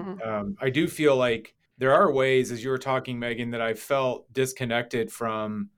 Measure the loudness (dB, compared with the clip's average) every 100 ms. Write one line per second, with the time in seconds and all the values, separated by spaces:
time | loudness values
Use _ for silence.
0 | -6 -8 -6 -4 -4 -4 -2 0 0 2
1 | 2 4 2 0 -6 _ _ -2 4 6
2 | 6 4 4 4 2 -2 -4 -4 -2 -2
3 | -2 -6 -4 -4 -4 -2 -2 -2 -2 0
4 | 0 -2 -4 -2 -2 -2 -2 -2 -2 -2
5 | -4 -4 -4 -4 -4 -6 -8